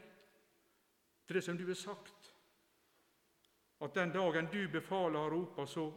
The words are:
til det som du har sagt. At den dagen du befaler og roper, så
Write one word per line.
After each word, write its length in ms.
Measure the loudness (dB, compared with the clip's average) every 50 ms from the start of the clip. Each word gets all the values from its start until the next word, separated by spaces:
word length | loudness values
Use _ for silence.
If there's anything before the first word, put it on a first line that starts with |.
| -12 -18 -20 -20 -20 -20 _ _ _ _ _ _ _ _ _ _ _ _ _ _ _ _ _ _ _
til 100 | -2 0
det 80 | 0 0
som 140 | 0 -4
du 80 | -4 -2
har 120 | -4 -4 -6
sagt. 500 | -6 -10 -10 -12 -12 -20 -20 -20 -20 -20 -20 -20 _ _ _ _ _ _ _ _ _ _ _ _ _ _ _ _ _ _ _ _ _ _ _ _ _ _ _ -8
At 140 | -6 -2 0
den 180 | 0 2 2 2
dagen 340 | 4 4 4 4 4 2 2 0
du 80 | -2 -2 0
befaler 500 | -2 -2 -2 0 2 2 4 4 2 2
og 120 | 0 2 0
roper, 320 | 0 -2 -2 -2 -4 -4
så 220 | -2 -2 -2 -2 -4 -4